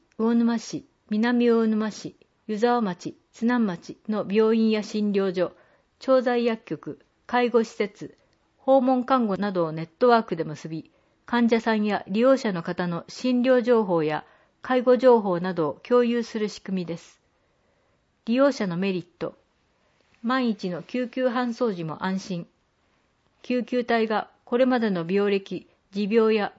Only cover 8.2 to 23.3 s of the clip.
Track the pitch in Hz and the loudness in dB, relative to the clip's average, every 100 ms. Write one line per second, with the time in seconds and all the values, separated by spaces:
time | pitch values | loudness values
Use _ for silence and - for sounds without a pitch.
8.2 | _ _ _ _ - 269 254 254 247 262 | _ _ _ _ 2 4 4 2 2 0
9.2 | 220 185 208 185 160 160 160 - 247 233 | 0 -2 -2 -2 -2 -4 -10 0 4 4
10.2 | 220 170 156 147 165 160 - _ _ _ | 2 -6 -6 -10 -10 -12 -12 _ _ _
11.2 | - 240 233 226 226 220 208 196 - 202 | -4 0 2 2 0 -2 0 -4 -4 0
12.2 | 247 262 233 180 170 175 175 170 - - | 4 4 0 -4 -6 -6 -4 -6 -8 -6
13.2 | 254 247 247 254 233 233 202 170 151 151 | -2 0 4 2 4 2 2 0 0 -4
14.2 | - _ _ _ - 254 247 254 254 233 | -8 _ _ _ -4 0 4 4 6 6
15.2 | 202 175 180 170 151 - - 247 240 240 | 4 -2 -2 -2 -2 -4 0 2 2 0
16.2 | 226 226 208 - - 185 170 165 - _ | -4 -6 -6 -8 -6 -6 -6 -10 -14 _
17.2 | _ _ _ _ _ _ _ _ _ _ | _ _ _ _ _ _ _ _ _ _
18.2 | - 247 277 - 202 170 196 185 - - | -2 2 2 2 -4 -4 -4 -4 -8 -10
19.2 | 156 - _ _ _ _ _ _ _ _ | -10 -10 _ _ _ _ _ _ _ _
20.2 | 226 262 247 208 185 170 - 247 247 262 | -4 0 0 -2 -4 -8 -6 -6 -6 -2
21.2 | 254 233 247 226 240 180 160 147 190 190 | -2 0 -4 -2 -2 -2 -6 -6 -4 -4
22.2 | - 175 170 _ _ _ _ _ _ _ | -6 -8 -10 _ _ _ _ _ _ _
23.2 | _ | _